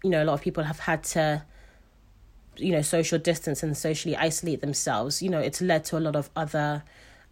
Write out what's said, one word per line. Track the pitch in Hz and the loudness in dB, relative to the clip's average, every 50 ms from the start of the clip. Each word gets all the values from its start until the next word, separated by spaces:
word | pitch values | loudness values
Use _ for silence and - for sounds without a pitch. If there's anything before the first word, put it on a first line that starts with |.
| - | 0
you | 190 | 2
know, | 180 156 151 | 4 4 4
a | |
lot | 160 151 | 2 2
of | 143 | 0
people | - 185 175 - 156 | 0 -2 -2 -2 -2
have | 147 160 - | -2 -4 -4
had | - - 165 156 - | -2 -2 -2 -2 -2
to, | - - 175 156 151 151 151 151 - - - - - - - - - _ - - - - - - - - - - - - | -2 0 2 2 2 2 0 -4 -8 -18 -20 -20 -20 -20 -20 -20 -20 _ -20 -20 -20 -20 -20 -20 -20 -20 -20 -20 -20 -10
you | - - 190 175 | -4 0 2 4
know, | 151 151 | 4 2
social | - - 165 160 160 170 165 | 2 2 2 2 2 2 2
distance | 160 170 165 156 - 165 143 - - | 2 2 0 0 0 -2 -2 -2 -2
and | 156 147 | -2 -2
socially | - - 160 156 147 - 175 147 | -2 -2 -2 -2 -2 -2 -2 -2
isolate | - 156 165 156 - - 170 147 - | 0 0 0 0 0 -2 -2 -2 -2
themselves, | - 147 139 - - 156 127 104 117 139 147 - 175 | -2 -2 -2 -2 -2 0 0 0 0 -2 -2 -2 0
you | 190 | 0
know, | 180 156 | 0 0
it's | 131 135 147 - | 0 0 -2 0
led | 180 180 170 156 156 | 2 2 2 2 2
to | - - 160 | 0 -2 -2
a | |
lot | 160 156 147 | 0 0 0
of | 151 143 - - | 0 -2 -2 -4
other, | 160 160 151 - 156 147 147 147 147 - - - - - - - - - - | -4 -4 -2 0 0 0 0 -2 -4 -6 -10 -20 -20 -20 -20 -20 -20 -20 -6